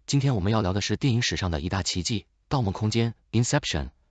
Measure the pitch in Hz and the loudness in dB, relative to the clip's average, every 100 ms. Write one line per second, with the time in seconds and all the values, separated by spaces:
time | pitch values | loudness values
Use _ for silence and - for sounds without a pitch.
0 | - 143 135 120 90 113 90 98 - 107 | -2 0 2 2 2 2 2 0 -2 0
1 | 143 117 123 85 95 78 85 95 90 92 | 2 2 0 -2 -2 -2 -2 -2 -2 -4
2 | 85 98 - _ _ 147 104 92 107 117 | -2 -4 -6 _ _ -2 0 0 0 2
3 | 117 - _ 110 123 147 - 82 65 - | 0 -2 _ 0 2 0 -2 -4 -6 -12
4 | _ | _